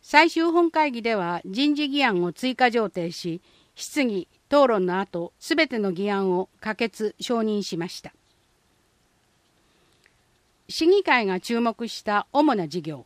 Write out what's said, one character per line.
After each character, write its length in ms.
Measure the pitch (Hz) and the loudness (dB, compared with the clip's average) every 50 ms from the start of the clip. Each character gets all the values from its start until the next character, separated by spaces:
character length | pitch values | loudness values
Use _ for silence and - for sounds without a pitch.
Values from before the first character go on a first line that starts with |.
| _ | _
最 280 | - - 294 320 339 | 4 4 6 6 6
終 140 | - 320 330 | 2 0 0
本 260 | 339 320 349 349 330 | 2 2 2 2 2
会 220 | - 320 302 294 247 | 2 0 0 0 -2
議 100 | 233 214 | -4 -4
で 120 | 233 226 | -2 -2
は 280 | 208 175 170 175 170 - | -2 -2 -4 -4 -6 -8
人 300 | 190 190 226 277 294 294 | -8 -4 0 0 0 0
事 140 | 285 302 285 | 0 -2 -2
議 160 | 269 285 277 | 0 0 0
案 180 | 247 202 180 175 | 2 2 0 0
を 100 | 175 165 | -2 -4
追 220 | - - 254 254 | -4 -4 -4 0
加 160 | - 262 247 | 2 0 2
上 160 | 220 240 220 | 2 0 -2
呈 240 | 190 _ 185 170 175 | -2 _ -6 -6 -6
し、 320 | 165 - - 180 160 180 _ _ _ _ _ _ _ | -8 -8 -8 -8 -8 -8 _ _ _ _ _ _ _
質 300 | - - - - 294 277 | -16 -16 -8 -2 -2 -2
疑、 240 | 240 208 190 165 _ _ _ _ _ | 0 -2 -4 -6 _ _ _ _ _
討 200 | 277 294 277 254 | 4 4 6 6
論 180 | 226 202 185 | 4 2 2
の 140 | 180 180 185 | 0 0 -2
後、 320 | 202 - - 175 170 - _ _ | -4 -4 -6 -8 -8 -8 _ _
す 180 | - - 320 | -4 -4 0
べ 100 | 294 320 | 0 0
て 120 | 277 254 226 | 0 0 -2
の 140 | 208 196 180 | -2 -2 -2
議 180 | 160 196 208 | -2 -2 -2
案 220 | 202 196 196 190 180 | -2 0 0 0 0
を 160 | 180 190 _ _ _ | 0 -2 _ _ _
可 140 | - 220 214 | -8 -8 -4
決、 400 | - 240 226 _ - 220 214 - _ | -2 -4 -4 _ -4 -6 -6 -6 _
承 200 | - - 247 233 | -6 -4 -2 -2
認 220 | 220 220 214 208 190 | 0 0 -2 -2 -4
し 140 | - - | -4 -6
ま 120 | 165 170 180 | -6 -6 -8
し 120 | - - | -10 -14
た。 120 | - - _ _ _ _ _ _ _ _ _ _ _ _ _ _ _ _ _ _ _ _ _ _ _ _ _ _ _ _ _ _ _ _ _ _ _ _ _ _ _ _ _ _ _ _ _ _ _ _ _ _ _ - | -16 -18 _ _ _ _ _ _ _ _ _ _ _ _ _ _ _ _ _ _ _ _ _ _ _ _ _ _ _ _ _ _ _ _ _ _ _ _ _ _ _ _ _ _ _ _ _ _ _ _ _ _ _ -12
市 180 | - - 330 | -4 0 4
議 160 | 330 381 403 370 | 4 4 4 4
会 240 | - 285 247 220 | 4 2 2 2
が 140 | 190 185 185 | 0 -2 -4
注 180 | - - 233 233 | -2 -2 -2 0
目 280 | 240 233 226 - 240 220 | 0 0 -2 -4 -10 -10
し 140 | - - - | -10 -8 -4
た 260 | - 208 202 - _ - | -2 -2 -2 -2 _ 0
主 220 | 277 302 302 254 | 2 4 4 2
な 140 | 208 170 147 | 0 -2 -4
事 140 | 143 180 147 | -6 -8 -8
業。 220 | 160 151 131 117 | -8 -12 -12 -14